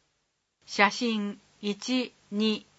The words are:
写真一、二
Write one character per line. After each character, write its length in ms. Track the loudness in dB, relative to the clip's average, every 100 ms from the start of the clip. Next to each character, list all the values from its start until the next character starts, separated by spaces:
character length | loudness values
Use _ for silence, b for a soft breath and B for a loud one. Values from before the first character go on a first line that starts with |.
| _ _ _ _ _ _ -6
写 240 | 4 4
真 500 | 4 -2 -2 -4 -8 _ _
一、 520 | -6 -6 -2 -2 -2 -10 _
二 340 | 0 0 0 -6